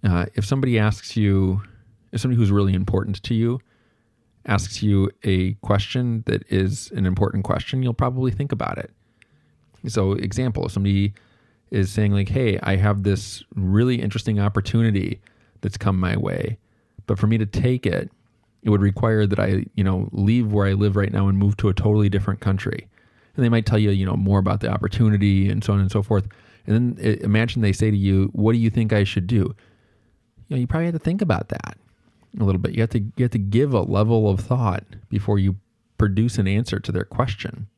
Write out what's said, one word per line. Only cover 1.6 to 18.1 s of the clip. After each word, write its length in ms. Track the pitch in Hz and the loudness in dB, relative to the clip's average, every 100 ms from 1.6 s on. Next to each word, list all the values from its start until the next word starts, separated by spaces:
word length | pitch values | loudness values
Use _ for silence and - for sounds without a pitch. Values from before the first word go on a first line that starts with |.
| - - _ _ _ | -6 -20 _ _ _
if 80 | - | -6
somebody 160 | 127 120 | 0 2
who's 140 | 104 | 4
really 240 | 101 98 | 4 2
important 480 | 95 98 101 98 98 | 0 0 -2 -2 -6
to 120 | - | -4
you 260 | 113 117 127 _ _ _ _ _ _ _ _ | -2 0 -2 _ _ _ _ _ _ _ _
asks 380 | - 101 85 - | -2 -2 -2 -2
you 280 | 107 98 98 - | 2 2 2 -2
a 300 | - 92 92 | -2 0 0
question 680 | 104 - 101 - 127 123 113 - | -4 -2 0 0 -4 -4 -4 -2
that 160 | 101 - | -4 -2
is 400 | 98 95 - - | 0 0 -4 -8
an 140 | - 92 | -2 -2
important 380 | 92 101 104 | 0 0 -2
question, 380 | 95 - - 131 | -2 -4 -4 -4
you'll 120 | 127 | -4
probably 360 | 117 131 127 127 | -2 -4 -2 -4
think 220 | 98 139 | -4 -6
about 240 | - 50 50 | -4 -6 -8
it. 140 | - _ _ _ _ _ _ _ _ _ 131 | -12 _ _ _ _ _ _ _ _ _ -8
So, 260 | 107 95 | -2 0
example, 540 | 98 95 104 127 104 85 | 0 -4 -2 -2 -2 -4
if 60 | |
somebody 420 | - 98 98 101 - _ _ _ _ _ | -2 2 2 2 -2 _ _ _ _ _
is 200 | 107 95 | -2 0
saying, 220 | - 104 | 0 0
like, 160 | 101 98 | 2 0
"Hey, 300 | 135 123 98 | 0 0 0
I 140 | - 95 | 0 0
have 260 | 104 101 | 2 0
this 400 | 98 98 104 - - | 0 -2 -4 -16 -12
really 480 | - 92 101 123 120 | -4 0 2 2 0
interesting 360 | 104 107 - 104 | -2 -4 -4 0
opportunity 840 | 101 101 101 117 113 101 90 - _ _ _ _ | 0 -2 -2 0 2 0 -2 -8 _ _ _ _
that's 160 | - - | -8 -4
come 200 | 101 92 | -2 0
my 180 | 90 104 | 0 -2
way, 400 | - - - 113 _ _ _ - - | -2 -4 -6 -8 _ _ _ -20 -6
but 120 | 98 | -2
for 80 | 107 | 0
me 120 | 113 | 0
to 80 | 107 | -2
take 400 | - 127 127 - | -2 0 0 -2
it, 240 | 90 - | -4 -6